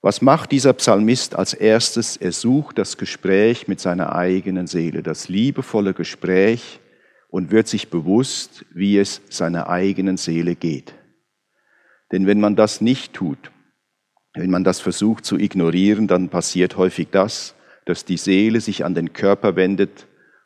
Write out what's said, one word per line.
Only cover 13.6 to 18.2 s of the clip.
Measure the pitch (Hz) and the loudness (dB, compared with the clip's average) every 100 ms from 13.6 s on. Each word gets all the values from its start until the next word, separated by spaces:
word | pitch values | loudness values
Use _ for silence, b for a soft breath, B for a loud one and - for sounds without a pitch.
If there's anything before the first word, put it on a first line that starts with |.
| _ _ _ _ _ _ _ | _ _ _ _ _ _ _
wenn | - 92 | -6 0
man | 90 | 2
das | 92 90 | 2 2
versucht | 98 - 104 110 | -4 0 0 0
zu | - 101 | -4 -2
ignorieren, | 101 92 82 85 98 107 107 | -2 0 0 2 2 2 2
dann | 90 90 | 2 2
passiert | 90 - 92 92 - | -4 -4 0 0 2
häufig | 92 - 78 | 0 0 -2
das, | 98 98 - - _ b b - | 0 0 -2 -12 _ b b -8
dass | 87 | -8
die | - | -4
Seele | - | -6